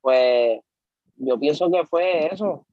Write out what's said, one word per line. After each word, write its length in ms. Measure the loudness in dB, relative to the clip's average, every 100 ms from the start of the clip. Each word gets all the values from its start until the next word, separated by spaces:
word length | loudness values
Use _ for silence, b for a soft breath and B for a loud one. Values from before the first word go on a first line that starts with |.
Pues 600 | 2 2 2 2 0 -2 _ _ _ _ _
yo 240 | _ -4 0
pienso 320 | 0 0 0
que 140 | 0 0
fue 400 | -2 0 0 -2
eso. 320 | -4 -6 -6 _